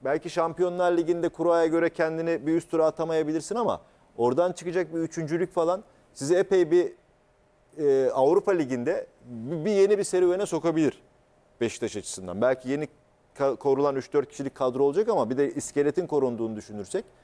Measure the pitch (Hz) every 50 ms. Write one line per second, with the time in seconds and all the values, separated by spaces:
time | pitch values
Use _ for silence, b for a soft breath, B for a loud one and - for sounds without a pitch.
0 | - 131 151 - - 165 - 175 165 165 156 175 180 180 175 180 180 175 175 170
1 | 170 170 170 170 175 160 - - 160 170 170 170 165 160 160 170 170 170 - -
2 | 160 160 160 165 165 165 165 - 139 156 160 165 - - - 160 160 156 151 -
3 | 160 165 160 160 156 147 156 165 - - 202 240 233 156 92 78 - b b b
4 | b b b - 117 123 127 156 175 185 175 - 160 180 165 180 175 151 170 165
5 | 165 160 - 170 160 143 165 165 185 175 - 175 160 170 185 208 - b b b
6 | b b b - 135 147 175 185 190 190 196 185 175 151 170 180 165 - - _
7 | _ _ _ _ _ _ _ _ _ _ _ _ _ _ - 151 151 143 135 135
8 | 131 127 - 135 131 143 175 202 196 202 190 170 143 123 131 120 120 151 180 110
9 | - - _ _ - 123 120 113 113 135 175 156 151 214 208 196 196 202 214 202
10 | 190 - 190 180 180 175 180 190 208 - 175 156 160 170 160 160 156 123 - -
11 | _ _ _ _ _ _ _ _ _ _ _ - 120 107 - - 120 104 - 101
12 | 90 - - 98 92 90 87 101 120 127 131 131 - 127 139 147 151 - _ _
13 | _ _ _ _ _ _ - - 139 135 117 - - 143 135 135 143 143 135 135
14 | - - - 147 131 - - - 135 135 - - 135 127 123 131 139 143 143 196
15 | 220 233 208 160 120 110 127 135 143 127 - 143 - - - 143 143 147 143 180
16 | 175 147 156 143 131 123 120 110 113 113 110 107 - - 104 104 95 - - 185
17 | - - b b